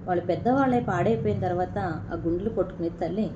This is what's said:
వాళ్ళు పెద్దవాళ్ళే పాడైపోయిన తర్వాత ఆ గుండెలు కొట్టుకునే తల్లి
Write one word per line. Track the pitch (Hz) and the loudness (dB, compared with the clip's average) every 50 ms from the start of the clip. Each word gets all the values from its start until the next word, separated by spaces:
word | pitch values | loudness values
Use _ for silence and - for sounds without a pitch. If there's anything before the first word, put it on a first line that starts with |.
| - | -2
వాళ్ళు | - 180 175 175 | 0 -2 0 2
పెద్దవాళ్ళే | - 170 156 - 233 254 277 269 262 247 240 | 0 -2 0 2 2 4 4 4 4 4 2
పాడైపోయిన | 240 - 190 175 175 208 226 220 - 214 202 202 | 2 2 0 2 4 2 2 2 2 0 0 0
తర్వాత | 190 180 180 175 180 180 - 202 196 180 160 165 - - | 0 0 0 0 -2 -2 -2 -4 -2 -2 -4 -4 -6 -6
ఆ | 170 | -6
గుండెలు | 170 160 170 165 175 202 226 - | -4 -2 -2 -2 0 -2 -2 0
కొట్టుకునే | - 175 175 - 170 170 170 | 0 -2 -2 -2 -4 -4 -4
తల్లి | 170 - 180 165 175 208 214 165 - | -2 -2 -4 -2 0 0 -2 -2 -4